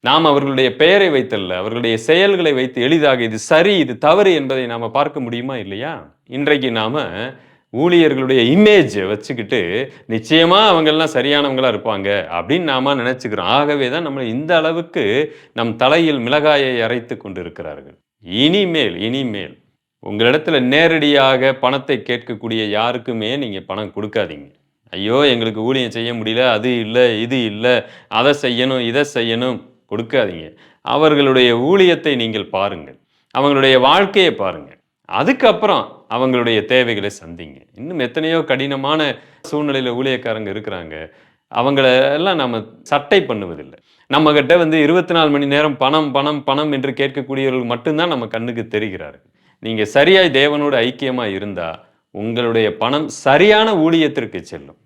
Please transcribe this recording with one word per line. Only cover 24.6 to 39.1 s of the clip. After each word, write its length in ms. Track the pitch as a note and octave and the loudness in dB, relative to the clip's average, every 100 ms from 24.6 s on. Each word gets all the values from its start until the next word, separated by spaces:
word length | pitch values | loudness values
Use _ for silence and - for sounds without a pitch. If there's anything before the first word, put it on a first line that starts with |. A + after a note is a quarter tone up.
| _ _ _ | _ _ _
"ஐயோ, 380 | F2+ G2+ B2+ D3 | -8 -2 2 2
எங்களுக்கு 340 | A#2+ A2+ A2 | 2 -2 -4
ஊழியம் 300 | A2+ C3+ B2 | -4 -2 -4
செய்ய 220 | A#2 A#2 | -6 -6
முடியல, 360 | A#2 A2 A2+ B2+ | -6 -4 0 0
அது 300 | A2 B2 A#2+ | 0 -2 -2
இல்ல, 360 | A2 A#2 B2 A2 | -2 2 2 2
இது 300 | A#2 C3 A2+ | -2 -2 -4
இல்ல, 440 | G#2 A#2+ B2 - - _ | -2 0 0 -2 -20 _
அதை 260 | A2 B2+ C#3+ | 0 2 2
செய்யணும், 380 | B2+ A#2+ B2+ C3 | -2 -2 -2 -2
இதை 240 | A#2 A#2+ C#3+ | -2 -2 -2
செய்யணும்," 480 | B2+ A#2 A2+ B2+ A#2+ - _ _ | -2 -2 -2 -4 -6 -12 _ _
கொடுக்காதீங்க. 680 | G#2 A#2 C3+ G#2+ E2+ D#2+ - _ _ | -8 -2 -2 -2 -6 -16 -20 _ _
அவர்களுடைய 760 | - C3+ D#3 C#3+ C#3 C3 B2 A#2 | -4 2 4 4 4 4 4 4
ஊழியத்தை 580 | C3+ G3 F#3 E3 D#3 C3 | 2 4 4 2 0 -2
நீங்கள் 300 | A2+ A2 F#2+ | -2 -4 -4
பாருங்கள், 540 | F#2+ G2 F#2 C#2+ - _ _ _ A#2+ | -4 -4 -6 -16 -20 _ _ _ -2
அவங்களுடைய 420 | C#3+ C#3 C3+ C3 | 2 4 4 6
வாழ்க்கையை 520 | B2+ E3 G3 G3 F3+ | 6 4 4 4 2
பாருங்க, 460 | A#2+ G2 E2 C#2 - _ _ - | 2 -6 -6 -14 -20 _ _ -8
அதுக்கப்புறம் 1000 | F#2+ D#3+ C4+ B3+ F3 G#3+ D#3 G2 - _ | -2 0 2 2 2 0 0 -2 -12 _
அவங்களுடைய 560 | A#2 C3 B2+ A#2 A2 - | -2 0 0 2 0 2
தேவைகளை 440 | B2+ A#2+ G#2+ G2 - E2 | 2 2 -2 -6 -10 -18
சந்திங்க. 360 | E2 D#2+ C2+ _ - | -18 -18 -20 _ -16
இன்னும் 240 | C#3 F3 | -10 -6
எத்தனையோ 440 | A#2+ - D#3+ E3 | -4 -4 -2 -2
கடினமான 720 | D#3+ C3 C#3 C#3 C#3 D#3 D3+ | 0 -2 -2 -4 -2 -2 -2